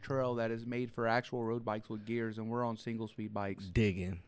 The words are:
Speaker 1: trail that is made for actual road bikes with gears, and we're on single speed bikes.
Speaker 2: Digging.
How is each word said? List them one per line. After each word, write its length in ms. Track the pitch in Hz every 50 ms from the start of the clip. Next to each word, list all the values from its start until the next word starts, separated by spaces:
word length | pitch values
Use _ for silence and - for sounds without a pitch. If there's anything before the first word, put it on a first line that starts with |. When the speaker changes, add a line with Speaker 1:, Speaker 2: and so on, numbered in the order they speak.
Speaker 1:
trail 320 | - - 139 131 127 127 120
that 160 | 117 113 113
is 160 | 113 113 117
made 240 | 120 120 123 123 120
for 160 | - 123 117
actual 380 | 113 113 123 - - 127 123 113
road 200 | 113 117 120 113
bikes 240 | 110 104 110 - -
with 160 | 113 107 104
gears, 320 | 113 117 117 113 110 107 110
and 120 | 110 113
we're 140 | 117 120 120
on 120 | 117 113
single 300 | 110 - 120 113 110 113 107
speed 240 | - - 107 107
bikes. 320 | 107 104 101 98 98 95 101
Speaker 2:
Digging. 540 | 90 90 117 107 101 87 95 90 92 90 87 -